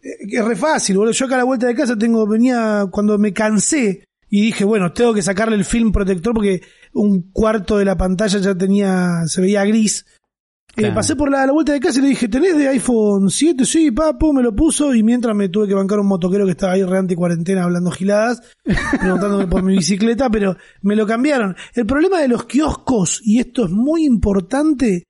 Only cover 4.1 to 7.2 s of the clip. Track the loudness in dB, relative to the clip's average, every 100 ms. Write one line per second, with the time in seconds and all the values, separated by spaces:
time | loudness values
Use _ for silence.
4.1 | _ _ 0 0 0 0 0 -2 0 0
5.1 | 2 -2 -2 0 0 0 0 2 0 0
6.1 | -2 -2 0 0 -2 -6 _ _ -2 2
7.1 | 0